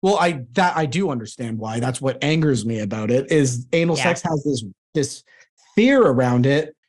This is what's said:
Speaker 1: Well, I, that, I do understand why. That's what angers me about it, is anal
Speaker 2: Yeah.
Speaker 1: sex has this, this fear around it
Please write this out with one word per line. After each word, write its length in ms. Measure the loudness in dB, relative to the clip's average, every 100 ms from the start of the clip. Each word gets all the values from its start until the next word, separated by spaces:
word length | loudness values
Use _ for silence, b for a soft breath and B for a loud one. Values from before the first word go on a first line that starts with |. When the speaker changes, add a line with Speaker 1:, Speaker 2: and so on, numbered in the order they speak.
Speaker 1:
Well, 160 | 2 2
I, 240 | 0 -2 -6
that, 240 | 0 0 0
I 80 | -2
do 240 | -2 -2
understand 480 | -4 -8 -10 -8 -8
why. 220 | -6 -4
That's 200 | -4 -4
what 240 | -4 -4
angers 400 | -2 0 2 0
me 160 | -2 -4
about 300 | -4 -4 0
it, 220 | 0 2
is 340 | 2 2 -2 -2
anal 240 | 0 0 0
Speaker 2:
Yeah. 60 |
Speaker 1:
sex 180 | 0 -2
has 220 | -2 -2
this, 200 | -2 -4 -6 -18 _
this 300 | -4 -4 -6 _ b b b _
fear 260 | 2 4 6
around 460 | 4 4 2 4 2
it 300 | 2 -2 -12